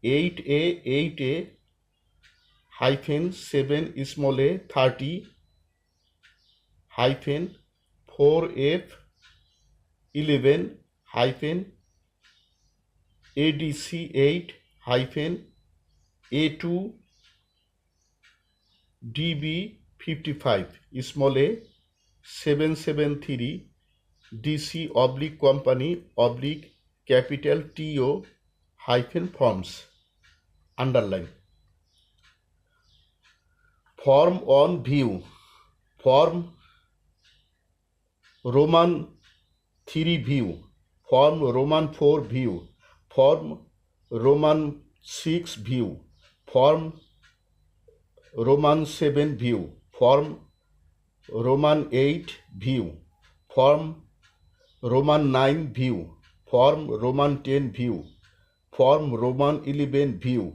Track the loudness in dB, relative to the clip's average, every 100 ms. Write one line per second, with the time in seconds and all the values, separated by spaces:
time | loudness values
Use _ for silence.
0 | 0 0 0 -6 -2 0 0 -4 -4 -2
1 | -2 -4 -6 -4 -8 _ _ _ _ _
2 | _ _ _ _ _ _ _ -4 -2 -2
3 | -4 -4 -4 -8 -6 -4 -2 -2 -4 -8
4 | -10 -4 -2 2 0 0 -6 2 2 0
5 | -10 -10 -14 _ _ _ _ _ _ _
6 | _ _ _ _ _ _ _ _ _ 0
7 | 0 0 -4 -6 -6 -14 _ _ _ _
8 | _ 2 4 4 0 -2 0 0 -6 -20
9 | _ _ _ _ _ _ _ _ _ _
10 | _ -6 0 2 4 2 0 -10 _ _
11 | _ -2 0 0 -6 -6 -8 _ _ _
12 | _ _ _ _ _ _ _ _ _ _
13 | _ _ _ -2 -2 0 -6 -8 -10 -10
14 | -6 2 2 2 -8 -20 _ _ -2 -2
15 | -2 -6 -6 -6 -10 _ _ _ _ _
16 | _ _ _ -2 -2 -2 -6 -4 -6 -14
17 | _ _ _ _ _ _ _ _ _ _
18 | _ _ _ _ _ _ _ _ _ _
19 | -12 -6 -4 -4 -4 -6 -8 -14 _ _
20 | -10 -8 -8 -4 0 0 -2 -16 _ -12
21 | -10 0 0 2 0 -2 -10 _ _ _
22 | _ _ -20 -8 -2 0 0 -2 -4 -2
23 | -2 -2 -6 -6 -6 -8 -14 _ _ _
24 | _ _ _ -10 -6 -6 -6 -10 -4 0
25 | 0 0 -8 0 2 2 0 -2 -2 -6
26 | -8 0 0 0 -8 -8 -14 _ _ _
27 | _ 2 2 -4 -2 -2 -4 -10 -8 -2
28 | 0 -2 -6 _ _ _ _ _ -2 0
29 | 0 -6 -8 0 0 0 -8 -16 -20 _
30 | _ _ _ _ _ _ _ -6 0 0
31 | 0 -6 -8 -18 _ _ _ _ _ _
32 | _ _ _ _ _ _ _ _ _ _
33 | _ _ _ _ _ _ _ _ _ -6
34 | 4 6 6 2 4 6 6 2 -2 0
35 | 0 -2 -12 -20 _ _ _ _ _ _
36 | 4 4 4 0 -10 -16 _ _ _ _
37 | _ _ _ _ _ _ _ _ _ _
38 | _ _ _ _ 0 2 6 6 4 2
39 | -6 _ _ _ _ _ _ _ -10 -4
40 | -2 -2 -2 -2 -2 -6 -16 _ _ _
41 | _ 4 4 4 0 0 0 0 -2 2
42 | 2 2 0 -4 -4 -6 -12 _ _ _
43 | _ 4 4 4 -2 -14 -18 _ _ _
44 | _ -2 2 4 4 2 -2 -8 _ _
45 | -18 -10 -4 -4 -4 -14 -6 -4 -4 -6
46 | _ _ _ _ -4 2 4 4 -2 -14
47 | _ _ _ _ _ _ _ _ _ _
48 | _ _ _ -4 2 4 4 2 0 -2
49 | 0 0 -2 -2 -2 -2 -4 -14 _ 2
50 | 4 4 2 -10 -20 _ _ _ _ _
51 | _ _ -10 -4 0 2 4 2 0 0
52 | 0 0 -8 -20 _ -10 -4 -4 -4 -10
53 | _ _ _ _ _ 2 4 4 0 -12
54 | _ _ _ _ _ _ _ _ -2 0
55 | 2 2 2 2 2 0 -4 -4 -4 -4
56 | -8 -18 _ _ _ 4 4 4 -2 -4
57 | -2 0 0 0 -2 -2 -2 -4 -4 -4
58 | -8 _ _ _ _ _ _ 2 4 4
59 | 2 -2 -2 0 0 0 -4 -4 -2 0
60 | 0 -2 -4 -2 -4